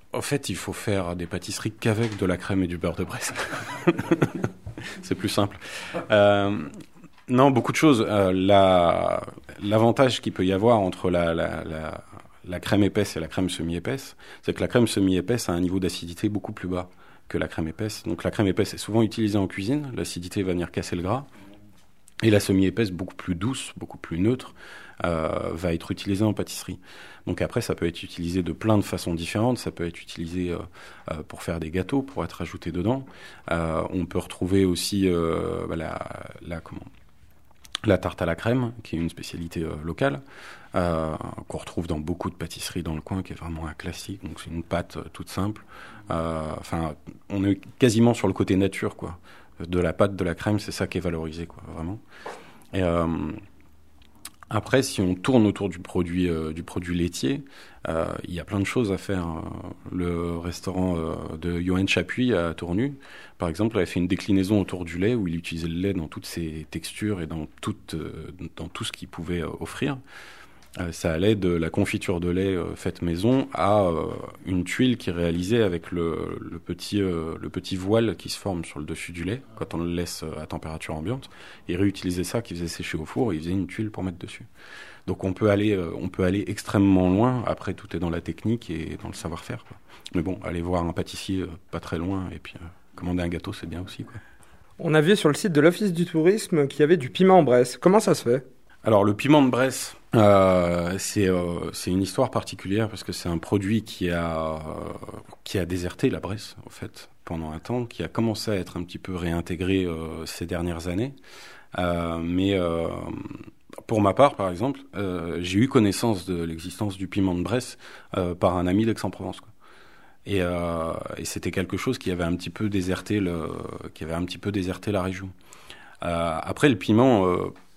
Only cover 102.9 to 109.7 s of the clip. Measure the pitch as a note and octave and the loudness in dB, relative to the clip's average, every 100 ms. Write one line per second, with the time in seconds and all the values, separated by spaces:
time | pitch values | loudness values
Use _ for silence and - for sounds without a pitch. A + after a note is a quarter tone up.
102.9 | F#2 - F2 F2+ E2+ - G#2 F#2+ A2+ G#2 | -4 -10 -6 -2 -2 0 0 2 0 -2
103.9 | - F2+ E2+ E2+ D#2+ D#2+ D#2+ D#2 D#2+ E2 | -4 -2 0 -2 -2 -4 -4 -8 -8 -10
104.9 | - - - - - - G2+ E2+ F#2 F2 | -12 -14 -16 -16 -18 -6 -4 -2 -4 -4
105.9 | - C3 E2 F2+ A2 - - - - - | 0 0 0 -4 -8 -10 -16 -18 -14 -14
106.9 | - - - - E2 D#2+ D#2+ - A#2+ A#2 | -16 -20 -16 -8 -8 -6 -8 -4 -4 -4
107.9 | - D#2+ - A2+ G#2 - G2+ F2 F2+ E2+ | -6 -6 0 0 0 -2 -2 -2 -8 -8
108.9 | E2+ - F#2 E2+ E2+ E2+ E2+ F#2 | -10 -8 -4 -2 -2 -2 -2 2